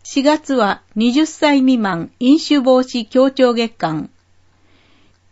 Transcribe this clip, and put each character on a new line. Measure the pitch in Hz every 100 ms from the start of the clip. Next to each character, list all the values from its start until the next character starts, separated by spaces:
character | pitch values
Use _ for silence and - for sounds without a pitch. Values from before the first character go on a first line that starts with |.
四 | - -
月 | 269 302 302
は | 262 202 185 _ 208
二 | 233
十 | 247
歳 | 311 - 302 277
未 | 262 254
満 | 208 170 165 -
飲 | 247 311
酒 | - 294
防 | 254 254
止 | 254 247 220
協 | 262 269
調 | 269 254
月 | 233 226
間。 | - 165 156 - _ _ _ _ _ _ _ _ _ _ _ _